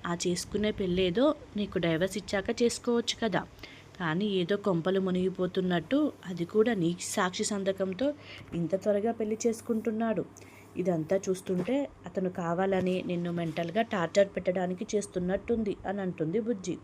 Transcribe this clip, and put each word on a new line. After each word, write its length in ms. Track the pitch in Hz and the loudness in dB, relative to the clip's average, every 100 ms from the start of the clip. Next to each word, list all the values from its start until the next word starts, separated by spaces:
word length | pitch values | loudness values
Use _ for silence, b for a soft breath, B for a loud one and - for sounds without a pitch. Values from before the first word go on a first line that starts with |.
| 180 | -2
ఆ 80 | |
చేసుకునే 560 | 175 185 175 - 202 214 | 0 0 0 -2 0 0
పెళ్ళేదో 640 | 214 185 180 185 180 285 294 - 208 | 0 0 2 2 4 4 2 -6 -6
నీకు 220 | 202 185 | -2 0
డైవర్స్ 380 | 170 160 190 196 | 2 2 2 -2
ఇచ్చాక 460 | - 202 196 233 | -2 -2 0 2
చేసుకోవచ్చు 640 | 240 - - 233 233 - 226 | 2 2 0 2 0 -2 0
కదా, 140 | 180 - - B B B - | 0 -4 -14 B B B -4
కానీ 260 | 170 160 214 | 0 0 2
ఏదో 300 | 190 175 202 | 0 2 0
కొంపలు 440 | 202 175 170 190 | 2 2 2 2
మునిగిపోతున్నట్టు, 1120 | 190 180 185 180 180 190 180 175 - 277 294 - 170 | 2 2 0 0 0 0 2 0 2 2 2 -2 -10
అది 180 | 170 | -6
కూడా 300 | 170 214 226 | 0 4 4
నీ 220 | 208 165 175 | 4 0 0
సాక్షి 440 | - - 185 185 | -4 0 0 0
సంతకంతో 680 | 214 208 196 190 190 185 277 294 B B B | -2 0 -2 0 -2 0 -2 -2 B B B
ఇంత 280 | 170 160 190 | -4 -2 0
త్వరగా 300 | 214 202 220 | 2 2 0
పెళ్లి 260 | 226 214 220 233 | -2 -2 0 0
చేసుకుంటున్నాడు. 760 | 220 - 220 220 220 226 185 - - B B B - | -2 -2 -2 0 -2 0 0 -4 -10 B B B -2
ఇదంతా 400 | 185 170 156 196 | 0 0 2 0
చూస్తుంటే 720 | 196 185 - 180 180 269 277 - 180 | 0 -2 -2 -2 0 0 -2 -8 -8
అతను 240 | 196 185 | -2 -2
కావాలని 720 | 180 165 170 190 190 180 185 - | -2 -2 2 2 2 2 0 0
నిన్ను 260 | 175 175 | -2 -2
మెంటల్గా 500 | 170 165 156 170 190 | -2 -2 -2 -2 0
టార్చర్ 460 | 226 202 165 202 196 - | 0 0 4 4 4 2
పెట్టడానికి 500 | 185 185 180 180 208 208 | 0 0 -2 -4 -2 -2
చేస్తున్నట్టుంది" 800 | 196 185 180 196 - 233 208 - - | -2 -4 0 -2 0 0 0 -4 -4
అని 140 | 202 | -2
అంటుంది 400 | 190 - 160 202 | -4 -2 -2 0
బుజ్జి. 380 | 220 208 180 156 | -2 -2 -4 -6